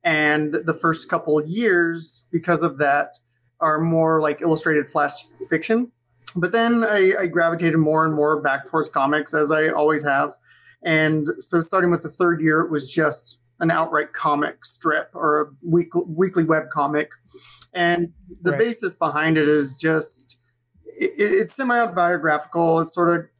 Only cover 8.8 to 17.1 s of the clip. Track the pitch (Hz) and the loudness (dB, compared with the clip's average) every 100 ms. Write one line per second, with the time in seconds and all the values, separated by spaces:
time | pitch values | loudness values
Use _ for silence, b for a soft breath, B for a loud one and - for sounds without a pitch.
8.8 | 147 143 139 151 143 156 151 156 156 - | -2 0 0 0 -2 -2 2 2 0 2
9.8 | 151 156 143 139 147 - b b b b | 2 2 0 0 -2 -6 b b b b
10.8 | 175 156 156 156 151 - - 170 165 190 | 0 2 2 0 -2 -6 -2 -2 0 0
11.8 | 175 170 160 - 175 170 156 156 165 151 | 2 0 -4 0 0 2 2 2 0 -4
12.8 | - - 151 - - - _ _ 165 160 | -4 0 0 -2 -10 -14 _ _ -2 0
13.8 | 160 151 - - 151 147 147 - - - | 0 -2 -4 -4 -2 -2 -4 -6 -10 -4
14.8 | 160 151 - 175 160 151 147 139 175 170 | -2 -2 -4 -4 0 0 -2 -8 0 0
15.8 | 170 175 175 160 190 185 160 160 156 156 | 2 -4 -4 -2 0 2 0 0 -2 -4
16.8 | 143 151 156 | -2 -2 -4